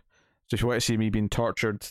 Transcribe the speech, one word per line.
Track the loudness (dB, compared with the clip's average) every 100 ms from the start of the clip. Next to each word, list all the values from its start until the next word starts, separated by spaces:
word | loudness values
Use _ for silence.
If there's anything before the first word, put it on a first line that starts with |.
| -8 _ _ _ -4
So |
if | 0
you | 0
want | 2
to | 2
see | 2
me | 2
being | 0 0
tortured | 0 0 0 -2 -4 -10